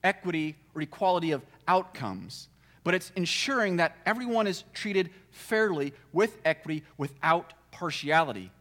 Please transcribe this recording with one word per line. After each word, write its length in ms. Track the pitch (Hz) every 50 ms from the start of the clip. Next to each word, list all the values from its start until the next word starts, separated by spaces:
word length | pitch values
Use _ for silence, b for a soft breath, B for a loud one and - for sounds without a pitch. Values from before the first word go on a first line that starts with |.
| -
equity 520 | 185 196 - - 180 165 160 156 156 151 - _ _ _
or 100 | 160 151
equality 500 | 147 - - 202 185 180 175 160 160 151
of 120 | 135 - b b b b
outcomes, 800 | - 180 190 185 - - - 135 107 95 92 - 92 - - - - b b b b b b b
but 100 | 170 175
it's 160 | 185 180 - -
ensuring 640 | 190 175 165 - - - - 277 254 220 196 180 175
that 180 | 170 156 - - -
everyone 400 | 175 220 233 254 240 233 226 214
is 160 | 202 185 - - - -
treated 380 | - - 220 196 190 185 170 B B B B _
fairly 600 | - - - 226 214 220 208 185 147 143 143 139 B B B B
with 280 | 165 208 226 - - -
equity 400 | 160 160 - - 156 160 156 151 B B
without 560 | B 143 139 139 - - 156 165 170 175 - - _ _ _ -
partiality. 800 | - 180 165 147 - 143 143 156 160 165 143 117 101 92 92 - _